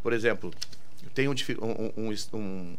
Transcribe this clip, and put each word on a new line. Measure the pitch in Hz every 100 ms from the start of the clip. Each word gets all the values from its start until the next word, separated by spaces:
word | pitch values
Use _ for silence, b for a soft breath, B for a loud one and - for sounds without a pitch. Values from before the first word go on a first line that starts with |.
Por | 117
exemplo, | 117 113 104 90 - - - - - -
tem | - 139
um |
difi-, | 131 - 117
um, | 113 - 110 -
um, | 110
um |
es-, | 104 -
um, | 110 98 95 87